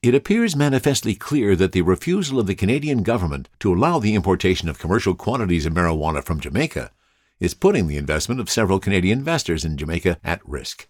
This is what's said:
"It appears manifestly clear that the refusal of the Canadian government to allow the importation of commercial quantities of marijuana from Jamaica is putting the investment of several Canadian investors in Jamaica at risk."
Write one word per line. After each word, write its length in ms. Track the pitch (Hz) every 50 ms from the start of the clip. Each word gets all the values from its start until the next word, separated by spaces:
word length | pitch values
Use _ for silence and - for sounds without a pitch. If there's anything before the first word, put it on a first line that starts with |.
| -
"It 100 | 120 123
appears 400 | 139 - - 202 226 233 226 165
manifestly 600 | 143 147 147 135 131 - 147 139 - - 113 104
clear 400 | - - - 151 151 117 101 98
that 160 | 85 190 185 -
the 100 | 95 87
refusal 560 | - - - - - 175 202 190 147 135 131
of 80 | 110
the 80 | 95 98
Canadian 480 | 90 - 95 120 147 143 151 143 123 98
government 460 | - 117 117 92 82 71 69 65 - _ _
to 160 | - 104 90
allow 240 | 87 117 160 175 160
the 160 | 107 104 107
importation 540 | 107 82 98 92 92 - - 92 85 - 82
of 100 | 73 -
commercial 380 | - 80 92 113 - 101 92
quantities 500 | 85 - - 120 135 113 92 87 85 73
of 60 | 80 80
marijuana 520 | 85 87 85 82 78 76 78 80 71 69
from 140 | - 82 76
Jamaica 540 | 76 78 - 98 151 156 - 170 - - _ _ _ _ _ _ _ _ _ _
is 140 | - 87 -
putting 340 | _ - 185 208 160 95 78
the 80 | 73
investment 440 | 73 73 69 76 78 - - 123 131
of 80 | 113 -
several 300 | - - 110 92 95 98
Canadian 400 | - - 101 95 87 92 107 131
investors 460 | 135 156 165 151 - - 85 80 -
in 120 | 80 78
Jamaica 420 | 69 76 73 82 85 - 92 85 - -
at 260 | 82 80 82 _ -
risk." 380 | 71 67 58 - - _ - _